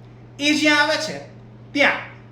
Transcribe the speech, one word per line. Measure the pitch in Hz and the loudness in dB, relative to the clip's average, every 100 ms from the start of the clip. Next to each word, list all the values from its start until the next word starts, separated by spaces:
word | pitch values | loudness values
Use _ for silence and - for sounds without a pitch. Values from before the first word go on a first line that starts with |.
| - - - - | -20 -20 -20 -4
એ | 294 | 0
જ્યાં | 302 302 294 302 | 2 2 2 2
આવે | 302 | -2
છે | - 139 - - - - - | -4 -10 -14 -20 -20 -20 -6
ત્યાં | 285 233 - - - - | 0 2 0 -8 -18 -20